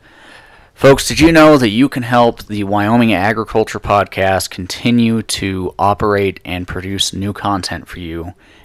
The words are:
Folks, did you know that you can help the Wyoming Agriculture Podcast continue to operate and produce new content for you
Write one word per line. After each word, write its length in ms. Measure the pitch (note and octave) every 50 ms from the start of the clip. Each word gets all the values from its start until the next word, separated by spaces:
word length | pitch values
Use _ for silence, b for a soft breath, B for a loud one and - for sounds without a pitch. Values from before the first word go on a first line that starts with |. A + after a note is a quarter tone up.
| b b b b b b b b b b b b b b
Folks, 340 | b - - C#3 C3+ - -
did 140 | - A#2 A#2+
you 120 | D#3 E3
know 260 | E3 D#3 D#3 D#3 D3+ C3
that 120 | B2 G#2
you 200 | G2+ A#2+ C#3+ C3
can 140 | - C3 A#2
help 400 | A#2+ B2 A#2+ A#2+ A#2 A2+ - -
the 200 | - G#2+ G#2 G2
Wyoming 480 | G2 G#2 G#2 G2+ G#2+ A#2 A#2+ A#2 A2+
Agriculture 680 | G2 F2 G2 A2 G#2+ A2+ G2+ - - A2 G#2+ - - G#2
Podcast 680 | - - G2+ G2+ F#2 - - F#2+ F#2+ F#2+ F#2+ F2+ - -
continue 720 | - - F2+ - - - - A#2+ A#2+ A#2+ A#2 A2+ A2+ A2
to 520 | G#2+ - - - - G2 F#2+ F#2 F2+ - - -
operate 640 | F#2 G2+ G2+ - A2 G#2 G2+ G2+ G2+ F#2+ F2 - -
and 220 | - F2+ F2+ F2+ -
produce 440 | - F#2 F#2 F#2+ G2 F#2+ - -
new 220 | - F#2 G2 G#2 G2
content 540 | - - G2+ G2+ F#2 F2+ - F#2 - - -
for 100 | - F#2
you 340 | F2 D#2+ E2 E2 E2 F#2 - b b b b b